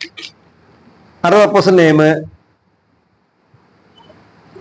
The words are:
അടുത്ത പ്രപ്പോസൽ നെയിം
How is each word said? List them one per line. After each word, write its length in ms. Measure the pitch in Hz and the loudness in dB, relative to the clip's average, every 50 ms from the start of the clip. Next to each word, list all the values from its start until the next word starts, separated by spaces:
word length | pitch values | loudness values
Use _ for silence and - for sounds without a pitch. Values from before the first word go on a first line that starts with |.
| - - _ - - - _ _ _ _ _ _ _ _ _ _ _ - _ _ _ _ _ _ - | -20 -20 _ -20 -20 -20 _ _ _ _ _ _ _ _ _ _ _ -20 _ _ _ _ _ _ -4
അടുത്ത 160 | 170 190 214 | 0 2 2
പ്രപ്പോസൽ 360 | 208 202 208 196 - 185 185 | 2 2 2 0 0 2 2
നെയിം 480 | 180 165 160 156 156 156 156 156 156 156 - - _ _ _ _ _ _ _ _ _ _ _ _ _ _ _ _ _ _ _ _ _ _ _ _ _ _ _ _ _ _ _ _ _ _ _ - _ _ _ _ _ _ _ - - | 2 2 2 2 2 2 0 0 -2 -8 -14 -20 _ _ _ _ _ _ _ _ _ _ _ _ _ _ _ _ _ _ _ _ _ _ _ _ _ _ _ _ _ _ _ _ _ _ _ -20 _ _ _ _ _ _ _ -20 -20